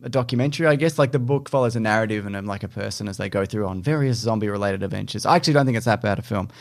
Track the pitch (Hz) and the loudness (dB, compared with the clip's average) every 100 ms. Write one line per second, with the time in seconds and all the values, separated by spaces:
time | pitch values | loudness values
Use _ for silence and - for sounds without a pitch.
0 | - 131 120 120 131 147 160 147 160 156 | -4 -2 0 0 0 2 2 4 2 2
1 | 139 135 120 143 139 139 120 117 110 110 | 2 2 0 -2 0 0 2 0 2 2
2 | 110 107 101 101 101 101 101 - 104 - | 2 -2 -4 -6 -6 -6 -8 -8 -8 -6
3 | 104 95 101 98 98 107 101 92 92 156 | -8 -6 -4 -2 -2 -2 -4 -2 -2 0
4 | 135 123 113 110 104 101 101 98 98 98 | 2 0 0 0 0 -2 -2 -2 -4 -6
5 | 104 104 - 175 165 143 135 117 117 104 | -6 -4 2 4 4 4 4 2 2 0
6 | 107 98 - 107 92 - | 0 -2 -2 -4 -4 -10